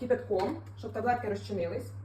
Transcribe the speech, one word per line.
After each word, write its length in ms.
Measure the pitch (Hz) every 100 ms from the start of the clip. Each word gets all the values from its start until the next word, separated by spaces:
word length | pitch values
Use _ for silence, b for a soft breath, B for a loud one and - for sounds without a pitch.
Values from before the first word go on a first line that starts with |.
кипятком, 560 | 247 247 - 185 - - - -
щоб 140 | 220
таблетки 360 | 220 240 240 220
розчинились. 580 | 196 - 196 170 208 - -